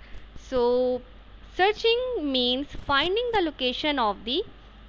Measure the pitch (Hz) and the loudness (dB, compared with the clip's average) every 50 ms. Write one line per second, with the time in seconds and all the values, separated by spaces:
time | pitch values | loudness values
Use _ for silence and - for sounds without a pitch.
0 | - - - - - - - - - - 269 247 240 240 247 254 254 247 254 247 | -16 -14 -14 -14 -14 -14 -16 -16 -8 -2 0 2 2 4 4 4 2 2 0 -2
1 | - - - - - - - - - - - - 359 415 415 - - 466 453 480 | -6 -10 -20 -20 -20 -20 -20 -20 -20 -6 0 2 4 4 4 4 4 4 4 4
2 | 508 508 494 381 302 285 262 254 247 247 254 262 285 - - - - - 277 269 | 2 -2 -2 -2 0 0 0 2 2 2 0 0 -2 -6 -8 -8 -2 0 2 2
3 | 302 359 381 453 494 480 453 403 349 311 - - 262 247 247 - - 302 285 269 | 2 2 0 0 0 2 2 2 2 0 -2 -2 -2 -2 0 0 0 0 2 2
4 | 233 208 196 - 196 226 262 359 453 - - - - - - - - | 2 0 0 -2 -4 -4 -2 -2 -4 -6 -10 -20 -20 -20 -20 -20 -20